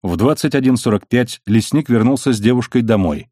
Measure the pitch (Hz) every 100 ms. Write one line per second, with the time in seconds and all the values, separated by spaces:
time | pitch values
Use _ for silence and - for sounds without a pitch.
0 | 95 85 117 151 160 143 131 123 120 104
1 | - 120 123 - - 110 104 147 143 117
2 | 113 135 - 113 107 123 117 127 113 110
3 | 90 73 -